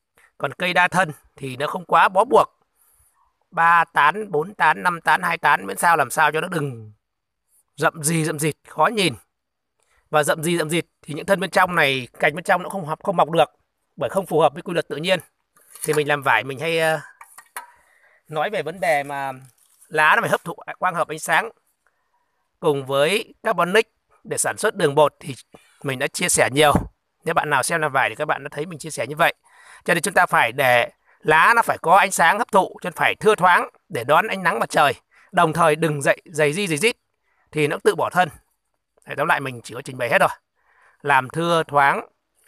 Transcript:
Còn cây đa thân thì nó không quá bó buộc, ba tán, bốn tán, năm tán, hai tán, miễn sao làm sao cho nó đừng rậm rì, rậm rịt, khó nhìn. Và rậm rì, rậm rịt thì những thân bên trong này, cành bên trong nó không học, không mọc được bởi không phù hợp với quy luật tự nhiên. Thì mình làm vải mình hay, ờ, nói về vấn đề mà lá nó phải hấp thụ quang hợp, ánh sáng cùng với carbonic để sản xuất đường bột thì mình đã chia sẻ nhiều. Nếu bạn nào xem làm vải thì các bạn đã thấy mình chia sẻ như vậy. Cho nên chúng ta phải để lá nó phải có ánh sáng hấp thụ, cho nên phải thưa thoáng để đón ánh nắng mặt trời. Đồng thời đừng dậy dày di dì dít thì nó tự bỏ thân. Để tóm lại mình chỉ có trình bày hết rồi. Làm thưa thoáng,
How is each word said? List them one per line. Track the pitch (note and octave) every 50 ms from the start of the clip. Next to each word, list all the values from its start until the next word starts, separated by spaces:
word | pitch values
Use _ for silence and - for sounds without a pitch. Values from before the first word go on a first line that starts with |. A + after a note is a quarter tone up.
| _ _ _ _ _ _ _ -
Còn | D3 C#3 -
cây | - F3+ F3+ F3
đa | F3+ F3+ F3
thân | - F3+ F#3+ D#3 C3+ - _ _ _
thì | - C#3 C3 B2+ A#2+
nó | C#3+ D3+
không | - F#3 E3
quá | - F3 E3 F#3+ G#3
bó | F#3 F#3+ A3+
buộc, | C4+ A3+ G3 D3 - _ _ _ _ _ _ _ _ _ _ _ _ _ _ _ _ _ _ _ _
ba | - D#3+ E3+ E3+ E3+ E3+ E3
tán, | - - D#3+ C#3+ D3+ F3 G#3+ G#3+ G3+
bốn | D#3+ D3 D#3+ G3 G#3
tán, | - E3+ D#3 D#3+ G3 F#3+
năm | F3+ E3+ D#3+
tán, | - D#3+ D#3 F3
hai | F3+ F3 E3 D#3+
tán, | - D3 D3 - F#3+
miễn | G3 F#3+ -
sao | - E3+ E3+ D#3
làm | C3 -
sao | - E3 D#3+ D3
cho | D3+ D#3
nó | E3+ F#3
đừng | F3 D#3+ D3 C#3 A#2+ A2+ A2 G#2+ G#2+ _ _ _ _ _ _ _ _ _ _ _ _ _ _ _ _
rậm | - D#3 D#3+ - E3 C#3+
rì, | D3+ E3+ D#3+ D#3
rậm | E3 D#3+ C#3
rịt, | D3+ D#3 - - _ -
khó | - - D#3 F#3+
nhìn. | A#3+ G#3+ F#3 D#3+ A#2 - _ _ _ _ _ _ _ _ _ _ _ _ _ _ _ _ _ _
Và | D3+ D3+ D3+
rậm | E3 E3 E3 D3
rì, | F3 F3 E3
rậm | D#3 D3+
rịt | E3 E3 - _ _ _
thì | _ - C#3+
những | D#3+ F3
thân | F#3+ G3 F3
bên | - F3+
trong | - G3 F#3 F3+ F3+
này, | E3 D3+ C#3 C3+ C3 B2 - - -
cành | F#3+ D#3+ D3+
bên | C#3+ -
trong | - F#3 F3+ C4+
nó | -
không | G3 G3 D#3+
học, | D3 D#3 - -
không | G#3 F3+ F3
mọc | D#3+ C#3+
được | E3 E3 D3 - _ _ _ _ _ _ _ _ _
bởi | - C#3 A2+
không | - F#3+ F3+
phù | - F3 D3+
hợp | D#3+ C#3+ C3+
với | E3
quy | - F3 E3+
luật | E3 - -
tự | D#3
nhiên. | C#3+ D#3+ F#3 F#3 - - _ _ _ _ _ _ _ _ _ - - -
Thì | D3+ D3+
mình | D3+ D3 C#3+
làm | D3 C#3+
vải | C3 C#3 A#2 G#2+ A#2
mình | C3 C3+ B2
hay, | D3+ E3 E3 D#3+
ờ, | D#3+ D#3+ D#3+ D3+ - - - - - - _ - - _ _ - - - _ _ _ _ _ _ _ _ _ _ _ -
nói | D3+ D#3 D3+ G#3
về | G#3 D#3
vấn | C#3+ D#3 F3 F#3+
đề | F#3 E3+ D#3 C#3+ C#3
mà | C#3+ C#3+ C#3 C#3 C3+ C3 C3 C3 - _ _ _ _ _ _ _ _
lá | D#3+ D#3 D3+ D#3 F#3+
nó | A3+
phải | G3+ D3+
hấp | G3+ - -
thụ | E3 - - - - - -
quang | F3 F#3 E3+
hợp, | E3+ D3+ -
ánh | D#3+ D#3
sáng | - F3 E3 E3 G#3 A3+ - _ _ _ _ _ _ _ _ _ _ _ _ _ _ _ _ _ _ _ _ _
cùng | - D#3+ C#3+ C#3 C3+
với | C3 C3+ C#3 D3 E3 G3 A3+ G#3+ - _ _ -
carbonic | A3 G#3+ F3 E3+ F3 F#3+ A3 A#3 - _ _ _ _ _ _ -
để | - D3 -
sản | - B2+ G#2+ -
xuất | - G#3+ -
đường | G3 F3 C#3+ C#3
bột | D3+ D3 C#3 - _
thì | - C#3 B2+ - - _ - - _ _ _ _ -
mình | C#3 C3 B2+
đã | C#3+ D#3+
chia | - - F3+ E3+
sẻ | - D#3+ B2 A2
nhiều. | B2+ C#3+ D3+ C#3+ C#3 - - - - _ _ _ _ _ -
Nếu | E3 E3
bạn | E3 D3+ D3+
nào | D3 C3 B2
xem | - E3+ E3
làm | D#3 D3
vải | C3 C3+ A#2+ G#2+
thì | A2
các | - D3+
bạn | D#3 C#3+ B2 C#3
đã | D3+
thấy | - C#3+ D#3
mình | F#3 E3+ C3+
chia | - D#3
sẻ | - D#3 A#2 B2
như | D3+
vậy. | D3+ E3+ D3 - _ _ _ _ _ _ - - - -
Cho | - E3+
nên | E3+ -
chúng | G3+ E3
ta | F#3+ F3
phải | - E3 D#3+ C#3 A#2
để | A#2 C#3+ C#3 B2+ B2 A#2+ A2+ - - _ _ _ _ _
lá | - D3+ D#3 D#3 F3 G#3 A#3+
nó | A#3
phải | - - B2 -
có | - D#3+ F3+
ánh | G3+ G3 G3
sáng | - F#3+ E3+ E3 G3 G#3+
hấp | A#3+ -
thụ, | - F#3+ F3 - - -
cho | - F3+
nên | -
phải | - D3+ A#2 F#2+
thưa | - - G#3+ G#3
thoáng | - F3 F3+ F3 G#3 C4 - - _ _ _
để | F3 B2 A2+
đón | B2 D3+ E3+ G#3 A3
ánh | G3 F#3+ F3+
nắng | E3 D#3+ -
mặt | G3 -
trời. | - E3+ D3+ C#3 B2 - _ _ _ _ _ _
Đồng | - F3 E3+ D#3+ D3
thời | E3 E3+ D#3+ D3+
đừng | D#3+ E3 D#3+ D3 C#3+
dậy | C3 E3 C#3+ - -
dày | - E3 D3 D3+ C#3+ D3+
di | G3 G#3 F3
dì | D#3 C#3+
dít | G3+ A#3 - _ _ _ _ _ _ _ _ _ _ _
thì | - D3+ D3+ C#3+
nó | F3 G3 -
tự | G#3 F#3+
bỏ | D#3 B2 G#2+
thân. | - F3 F3+ D3 - - _ _ _ _ _ _ _ _ _ _ _ _ _
Để | - C#3+ C#3
tóm | D3 E3+
lại | D#3+ C#3+
mình | C#3 C3 B2 A#2 -
chỉ | - A#2+
có | B2
trình | - - C3 B2+
bày | B2 A#2+
hết | D#3+ G3
rồi. | F3+ D3 - - _ _ _ _ _ _ _ _ _ _ _ _
Làm | - C#3+ C#3 C3 C3 B2
thưa | - D#3+ E3+ E3+ E3+ E3 D#3
thoáng, | - C#3+ C#3+ C#3 D3 E3+ - - - _ _ _ _ _ _ _